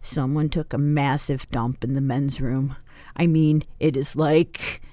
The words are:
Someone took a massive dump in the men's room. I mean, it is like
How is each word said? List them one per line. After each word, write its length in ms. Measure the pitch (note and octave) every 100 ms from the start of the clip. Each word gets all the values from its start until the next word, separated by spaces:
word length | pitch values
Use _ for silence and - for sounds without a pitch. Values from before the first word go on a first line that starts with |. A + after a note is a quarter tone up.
Someone 460 | - C#3 C3 D3+ D3+
took 240 | E3 D3+
a 60 | -
massive 680 | D3 D3+ C#3 C#3+ - C3+ -
dump 340 | C3 A#2 C3
in 100 | B2
the 60 | C3+
men's 400 | C3+ B2+ C#3 C3+
room. 360 | C3+ C3 C3+ - - - - -
I 100 | E3+
mean, 360 | D#3+ D3+ D3+ - -
it 180 | D#3 C3
is 200 | D3+ -
like 640 | D#3 D#3 E3 - - - -